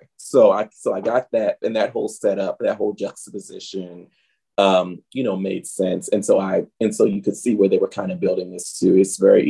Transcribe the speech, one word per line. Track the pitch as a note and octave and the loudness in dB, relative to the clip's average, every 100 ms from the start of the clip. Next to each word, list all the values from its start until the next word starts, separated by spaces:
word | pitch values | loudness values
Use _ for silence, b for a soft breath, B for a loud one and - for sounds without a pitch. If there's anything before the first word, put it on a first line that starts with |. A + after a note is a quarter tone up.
| - _ | -12 _
So | - C3+ G#2+ | 0 6 6
I, | G2 G#2+ | 4 -4
so | _ B2 | _ -6
I | A2 | -4
got | A2 B2 - | -2 -2 -2
that, | A2+ G#2 - | -2 -2 -2
and | A2+ | -4
that | A2 G2+ | -2 -2
whole | A2+ G#2+ | -2 -6
setup, | - G#2 G2 F#2+ - | -2 -2 0 -4 -4
that | G#2+ G#2+ | -4 -2
whole | G#2 | -4
juxtaposition, | G2+ G2 - - G#2+ F#2+ F#2 - F#2+ F2+ F2 F2+ _ _ _ _ - | -4 -8 -10 -16 -16 -14 -18 -12 -10 -10 -16 -20 _ _ _ _ 2
um, | G2 F#2 F2+ F2 _ | 4 4 0 -8 _
you | C3 | -6
know, | A#2+ F#2+ | -4 -2
made | F#2+ F#2 - | -4 -6 -8
sense. | - F#2 F#2 - | -4 -2 -2 -2
And | G#2+ | -2
so | G#2+ F#2+ | 2 2
I, | F#2+ - - _ | 2 -2 -4 _
and | A2 | -4
so | G#2+ | 0
you | G#2 G2 | 0 0
could | G#2 G2+ | -4 -4
see | B2 G#2+ | -2 2
where | G2 | 2
they | F#2 | 2
were | F#2+ | 0
kind | - F#2+ | -4 -8
of | F2+ | -4
building | F#2 F2+ F2+ | -2 -2 -6
this | F2 - - | -12 -14 -2
too. | F#2 F#2 | 2 4
It's | G2 - | 2 2
very | G2 G2+ | 6 6